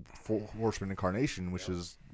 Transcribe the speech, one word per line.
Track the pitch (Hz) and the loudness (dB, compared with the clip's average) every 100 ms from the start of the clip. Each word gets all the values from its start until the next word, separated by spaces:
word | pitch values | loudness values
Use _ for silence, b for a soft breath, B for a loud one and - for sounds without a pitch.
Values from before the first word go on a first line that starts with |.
| - - | -8 -12
fo-, | - 110 107 110 | 0 0 0 2
Horseman | 113 - 98 | 2 2 -2
incarnation, | 95 95 98 147 - 90 | 2 2 4 2 0 -2
which | 90 - | -2 0
is | 90 87 - - | -2 -2 -10 -18